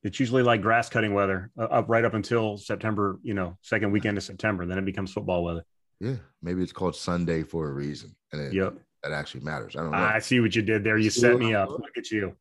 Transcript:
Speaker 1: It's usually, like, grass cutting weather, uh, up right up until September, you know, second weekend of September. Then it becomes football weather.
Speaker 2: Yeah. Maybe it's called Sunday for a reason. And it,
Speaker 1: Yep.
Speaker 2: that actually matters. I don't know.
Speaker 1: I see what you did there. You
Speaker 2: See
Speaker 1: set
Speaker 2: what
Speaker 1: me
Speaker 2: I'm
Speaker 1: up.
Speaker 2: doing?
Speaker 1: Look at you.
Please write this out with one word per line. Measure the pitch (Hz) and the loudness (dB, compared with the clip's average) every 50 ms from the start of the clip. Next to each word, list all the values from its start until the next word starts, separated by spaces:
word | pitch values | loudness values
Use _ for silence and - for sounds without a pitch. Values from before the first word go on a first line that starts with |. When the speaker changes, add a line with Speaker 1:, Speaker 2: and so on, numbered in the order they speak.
| _ | _
Speaker 1:
It's | 107 95 - | -6 -2 0
usually, | 135 117 120 131 | 0 2 4 4
like, | 123 120 117 110 | 6 6 4 4
grass | 92 110 113 117 117 - | 4 4 4 4 2 2
cutting | - 117 107 107 101 | 0 0 2 2 2
weather, | 101 101 95 98 92 90 - _ - | 2 2 2 0 -2 -4 -10 _ -6
uh, | 113 | -4
up | - - 120 107 - | 2 2 2 2 4
right | 113 113 113 | 2 4 4
up | 117 - | 2 0
until | 110 101 - 120 117 110 107 101 104 | 0 -2 0 0 2 2 0 -4 -6
September, | - - 117 95 - 110 107 98 104 98 95 - - | -6 -6 -6 -4 -2 -4 0 0 0 0 -2 -4 -6
you | - 104 | -4 -2
know, | 98 92 87 90 - | -2 -2 -4 -6 -12
second | _ - - 107 107 104 | _ -2 -2 0 2 2
weekend | 101 104 - 110 101 98 | 2 2 2 2 -2 -2
of | 95 | -4
September. | - 95 92 - 110 104 90 87 | -8 -10 -2 -2 -2 0 0 -2
Then | 87 92 95 | -4 -4 -2
it | 95 | -2
becomes | 98 95 104 98 95 | -4 -4 -4 -6 -6
football | - 107 87 87 90 87 87 | -6 -6 -2 -2 0 0 0
weather. | 85 85 85 - _ _ _ _ _ _ _ | -2 -4 -6 -8 _ _ _ _ _ _ _
Speaker 2:
Yeah. | 92 117 135 113 - _ _ _ | -6 -6 -6 -6 -10 _ _ _
Maybe | - 85 90 92 92 | -8 -4 -2 -2 -2
it's | 90 - | -4 -4
called | - 95 90 - | -4 -4 -4 -4
Sunday | - - - 87 87 87 82 82 80 78 | -4 -4 -2 -2 0 0 0 0 -2 -2
for | - - 82 80 73 | -4 -6 -6 -4 -4
a | 69 | -6
reason. | 67 71 71 73 73 80 - - _ _ _ | -6 -6 -6 -8 -10 -14 -20 -20 _ _ _
And | - 76 | -10 -8
it, | 71 69 95 | -8 -4 -2
Speaker 1:
Yep. | 95 95 92 - - _ _ _ _ - | 0 0 -2 -4 -10 _ _ _ _ -8
Speaker 2:
that | 71 | -6
actually | 76 73 73 - - 67 67 | -6 -6 -8 -8 -12 -10 -8
matters. | 78 76 67 55 - - | -8 -8 -8 -8 -10 -8
I | 67 | -6
don't | 80 80 | -6 -2
know. | 76 98 | -2 0
Speaker 1:
I | 107 107 107 110 | 0 2 2 0
see | 107 - 131 123 | 2 2 4 4
what | 117 110 90 | 4 4 2
you | 117 | 2
did | 107 98 110 107 101 | 0 2 0 2 2
there. | 110 110 110 | 2 4 4
You | 110 107 | 4 4
Speaker 2:
See | - 120 | 4 6
Speaker 1:
set | 120 120 120 | 6 6 6
Speaker 2:
what | 123 | 6
Speaker 1:
me | 120 113 110 | 4 2 2
Speaker 2:
I'm | 101 95 | 2 2
Speaker 1:
up. | 98 | 0
Speaker 2:
doing? | - - | -2 -8
Speaker 1:
Look | 110 - _ 117 | -10 -10 _ -12
at | 113 - | -8 -4
you. | 110 107 101 90 - _ | -2 -2 -2 -2 -6 _